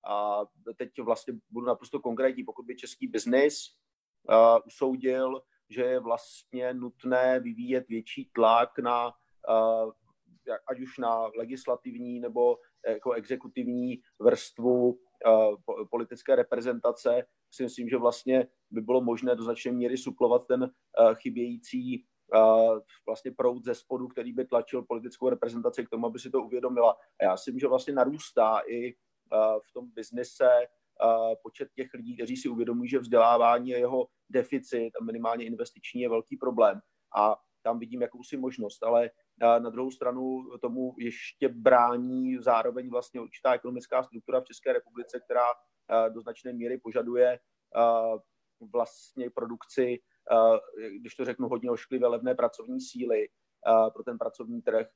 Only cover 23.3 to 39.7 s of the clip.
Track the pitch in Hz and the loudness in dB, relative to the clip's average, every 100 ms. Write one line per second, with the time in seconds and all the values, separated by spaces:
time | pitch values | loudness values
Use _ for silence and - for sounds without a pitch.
23.3 | 131 123 123 123 117 _ 127 123 127 120 | -2 -2 -2 -6 -8 _ -8 -6 -10 -8
24.3 | 120 127 120 113 127 127 117 120 - 127 | -6 -2 -2 -2 -8 -6 -8 -8 -4 -2
25.3 | 120 117 117 120 120 117 113 117 113 127 | -2 -4 -4 -4 -4 -8 -6 -6 -6 -4
26.3 | 131 110 123 127 123 117 101 _ _ 95 | -4 -4 -4 -2 4 4 4 _ _ 0
27.3 | 92 - 127 135 127 127 139 127 151 - | 0 -4 -4 0 0 0 0 0 0 -4
28.3 | - 110 110 - 120 120 120 _ _ _ | 2 2 2 -2 -6 -8 -12 _ _ _
29.3 | 107 110 107 - 123 123 113 107 120 120 | 0 2 0 -6 -16 -16 -14 -12 -10 -10
30.3 | - 127 123 123 _ _ _ 113 113 113 | 2 4 4 2 _ _ _ 2 2 0
31.3 | 110 113 - 139 - 127 123 117 120 117 | -4 -8 -12 -12 -10 -12 -10 -14 -10 -8
32.3 | 127 135 117 117 120 123 131 120 117 117 | -6 -6 -4 -2 -2 -2 -4 2 6 6
33.3 | 120 117 120 127 123 123 131 123 _ _ | 6 6 4 0 -2 0 0 -4 _ _
34.3 | 131 123 135 131 120 117 - 113 113 113 | -4 -2 -6 -4 -4 -4 -6 -10 -6 -4
35.3 | 117 117 113 120 _ - 123 123 113 - | -4 -6 -8 -10 _ -12 -6 -2 -2 -4
36.3 | 135 127 117 110 98 _ _ _ 101 104 | -6 -4 4 2 2 _ _ _ 2 2
37.3 | 104 _ _ 113 120 113 123 120 123 123 | 0 _ _ -6 -6 -8 -8 -8 -8 -14
38.3 | 139 127 127 104 - 113 117 117 _ _ | -8 -8 -8 -10 -6 0 2 2 _ _
39.3 | _ 117 117 120 | _ 4 4 2